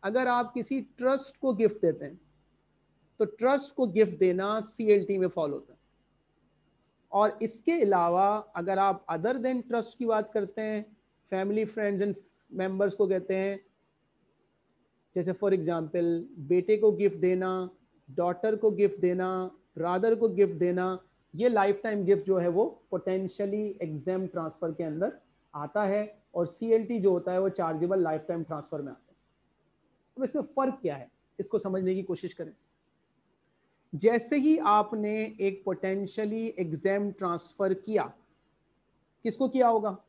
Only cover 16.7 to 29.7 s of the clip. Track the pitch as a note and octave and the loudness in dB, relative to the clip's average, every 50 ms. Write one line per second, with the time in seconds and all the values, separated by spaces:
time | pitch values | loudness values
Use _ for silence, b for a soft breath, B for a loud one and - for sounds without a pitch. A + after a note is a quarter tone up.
16.7 | G#3+ G#3 G#3 G#3+ G#3 E3+ G3+ G3 G3 E3+ D#3 F3+ F#3 F#3 F#3 F#3 F#3 F#3 F#3 F3+ | 2 4 6 4 4 4 2 0 0 2 0 2 2 2 0 -2 -4 -4 -6 -8
17.7 | - _ _ _ _ _ _ - C3+ C#3 F3 F3 F3+ F3 - A3 A3 G#3+ A3 G#3+ | -10 _ _ _ _ _ _ -12 -4 -2 -2 -2 -2 -2 0 -2 0 2 2 0
18.7 | G3+ F3 G3+ G3 G3+ - - F3+ F3+ F3+ F#3 F#3 F#3 F#3 F#3 F#3 - - _ _ | 2 4 2 2 2 2 0 0 2 2 -2 -2 -2 -2 -4 -6 -8 -14 _ _
19.7 | _ D#3+ D#3+ E3+ F3+ F#3 F#3+ A3+ A3+ G#3+ A3+ A3 F#3+ F3 G3+ F3+ E3+ D#3 F3+ F3+ | _ -6 -2 0 0 2 4 2 2 4 2 0 4 4 4 2 4 0 0 0
20.7 | F3 F3+ F3+ F#3 F#3 F#3 - _ _ _ _ _ - D#3 G#3+ B3 A#3+ G#3+ G3 G3+ | 2 0 0 -2 -4 -6 -10 _ _ _ _ _ -8 0 0 2 4 4 4 4
21.7 | G3+ G3+ - A3+ G#3+ G#3 G3 F3 G3+ G3+ G3+ G3 F#3+ F#3 F3 F3 E3+ F#3 A3+ E4 | 2 0 -2 -4 -2 -2 2 2 2 2 4 0 0 2 2 2 2 2 0 0
22.7 | - - _ _ - F3+ - F#3+ F#3 F#3+ F#3+ F#3 - - G3+ G3 G3 G#3+ G#3+ G#3 | -2 -10 _ _ -8 -6 -2 -2 -2 -2 -2 -6 -6 -4 -4 -4 -2 -4 -4 -6
23.7 | G3 - F3+ D#3+ D#3 D3 B2 F3+ F#3 F#3 F#3+ F3+ - F3 E3 D#3+ D3+ - - E3 | -6 -8 -8 -8 -6 -6 -6 -4 -4 -4 -4 -4 -6 -6 -6 -6 -8 -6 -6 -6
24.7 | D#3+ - F3 D#3+ D3+ D#3 F#3 A3 - - _ _ _ _ _ _ - D3 D3 C#3+ | -4 -4 -6 -6 -4 -2 -4 -4 -4 -6 _ _ _ _ _ _ -12 -12 -12 -4
25.7 | - G#3 G#3 G3 G3 G#3 G#3+ G#3 - _ _ _ _ F3 E3+ E3 - - A#3 A3+ | -2 -2 0 0 0 0 -2 -4 -10 _ _ _ _ -4 -4 -4 -4 -6 0 2
26.7 | A3+ A3+ A3+ G3 A#3+ A3+ F#3 G3 F#3 F3 F3 F#3 F3+ F#3 F#3+ G3 F#3 - F3 D#3+ | 2 2 2 0 -2 2 4 4 4 4 0 -2 0 0 0 0 0 -2 -4 -2
27.7 | D#3+ D#3 E3 F3 G3 F#3+ F3 D#3+ D#3 D#3 D#3 - F3 E3+ D#3+ D#3 D#3 D3 C#3+ - | -2 -2 -2 0 2 2 2 0 0 -4 -4 -6 -6 -6 -6 -6 -8 -10 -10 -10
28.7 | - D3+ C#3+ D3 - - _ _ _ _ _ _ _ _ _ _ _ _ _ _ | -8 -8 -8 -10 -12 -16 _ _ _ _ _ _ _ _ _ _ _ _ _ _